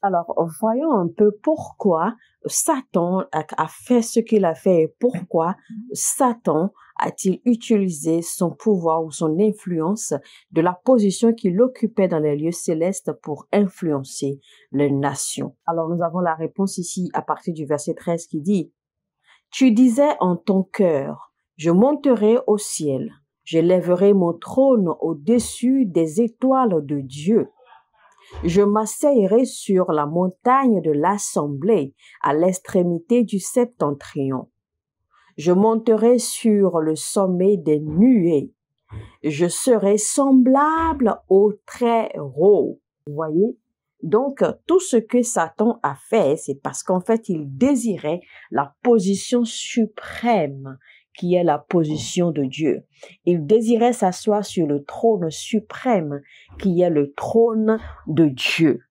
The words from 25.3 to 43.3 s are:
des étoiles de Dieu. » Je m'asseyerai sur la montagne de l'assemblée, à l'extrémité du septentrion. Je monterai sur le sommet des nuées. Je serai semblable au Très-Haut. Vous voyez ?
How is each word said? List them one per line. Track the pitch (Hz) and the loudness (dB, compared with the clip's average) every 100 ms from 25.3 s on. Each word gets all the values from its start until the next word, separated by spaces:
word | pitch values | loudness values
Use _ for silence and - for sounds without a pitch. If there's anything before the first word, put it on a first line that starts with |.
| 240 - - 240 269 | 0 0 -4 0 0
des | 233 170 160 156 | 0 0 0 0
étoiles | 233 - 262 262 247 170 143 | -2 0 0 2 2 0 -2
de | 147 | -6
Dieu. » | 135 139 156 220 - _ _ - _ _ _ _ _ - | -6 -8 0 0 0 _ _ -20 _ _ _ _ _ -6
Je | 165 175 | 0 2
m'asseyerai | 202 208 220 - 294 269 190 220 | 4 2 -2 -2 2 4 4 2
sur | 254 - - 190 180 | 0 -4 -2 0 2
la | 151 147 | 0 -2
montagne | 165 185 - - 262 262 208 | 0 -2 -2 0 2 4 2
de | 160 | 0
l'assemblée, | 147 160 202 - - 147 143 170 214 139 _ _ - | 0 0 -2 -4 -4 -4 -4 0 0 0 _ _ -6
à | - | -2
l'extrémité | 147 180 180 - 190 175 170 - 240 | 2 0 -2 -2 0 0 -2 0 0
du | 233 196 | 2 -2
septentrion. | - - 240 _ 147 143 - 151 135 131 - _ _ _ _ _ _ _ _ - | -2 -2 -2 _ -4 -4 -10 -6 -4 -4 -8 _ _ _ _ _ _ _ _ -6
Je | 151 | 0
monterai | 180 220 226 226 220 226 247 | 4 4 2 2 2 4 2
sur | 226 - 233 208 196 175 | 0 -2 0 2 2 0
le | 156 | -2
sommet | 156 - - 190 180 185 202 | -4 -4 -2 0 2 2 2
des | 156 151 | 0 0
nuées. | 151 156 233 247 170 151 139 _ _ _ _ - - _ | 0 2 4 4 4 0 -2 _ _ _ _ -18 -18 _
Je | 151 147 175 | -6 -2 -2
serai | - - 226 190 208 | 0 0 2 2 0
semblable | - - 277 262 247 269 294 320 330 285 233 - _ | 0 0 4 6 6 4 2 0 -2 0 -2 -2 _
au | 190 208 202 _ | 4 4 0 _
Très-Haut. | - 240 233 220 - 147 127 185 196 131 - _ _ - | -4 0 0 -2 -8 -10 2 4 4 2 -4 _ _ -14
Vous | |
voyez ? | 147 160 | -8 -4